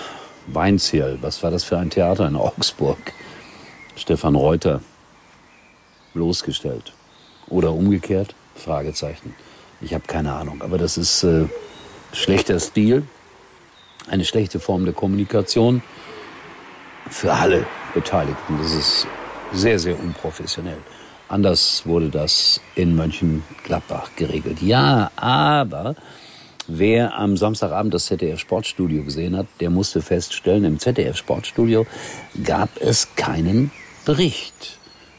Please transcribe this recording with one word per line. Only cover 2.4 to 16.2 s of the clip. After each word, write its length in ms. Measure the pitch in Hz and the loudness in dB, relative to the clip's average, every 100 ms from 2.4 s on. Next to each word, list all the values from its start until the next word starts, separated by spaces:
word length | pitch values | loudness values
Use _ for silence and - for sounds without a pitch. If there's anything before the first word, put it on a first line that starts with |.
| - - - - - - - - - - - - - - - - | 0 0 -4 0 -2 -2 -8 -16 -18 -20 -20 -20 -20 -20 -18 -8
Stefan 380 | - 82 80 | -2 0 2
Reuter 460 | 71 73 80 90 69 - - _ - - - _ _ _ _ _ _ _ | 4 4 2 2 -2 -6 -20 _ -20 -20 -20 _ _ _ _ _ _ _
bloßgestellt. 800 | 85 85 90 - - - 60 - - _ - - - - | -2 0 -2 -4 -6 -6 -8 -12 -20 _ -20 -20 -20 -4
Oder 260 | 90 82 | 0 2
umgekehrt? 600 | 80 98 98 - 95 98 - - | 4 4 2 2 -2 -2 -8 -20
Fragezeichen. 800 | - - 73 73 78 73 73 - - - - - - | -12 -6 -4 -4 -6 -8 -8 -14 -18 -20 -20 -20 -16
Ich 100 | - | -8
hab 160 | 82 - | -8 -6
keine 240 | 82 73 | -4 -4
Ahnung. 300 | 71 76 73 | -4 -8 -10
Aber 160 | - 87 | -4 -2
das 180 | 85 - | 0 0
ist, 260 | 85 - | 0 2
äh, 220 | 87 80 78 - - - - - - | 4 4 2 -2 -12 -18 -20 -20 -12
schlechter 440 | - - 98 - 90 | -2 2 2 2 0
Stil, 420 | - - 107 131 147 - - - - - - - - - - | 0 2 4 4 2 -10 -20 -20 -20 -20 -20 -20 -20 -20 -4
eine 160 | 98 | -2
schlechte 340 | 87 113 101 - | 0 0 0 -2
Form 280 | - 92 92 | -2 0 0
der 80 | |
Kommunikation 880 | 85 98 98 98 107 92 120 117 123 - - - - | 0 0 0 2 0 2 4 4 4 -2 -14 -18 -18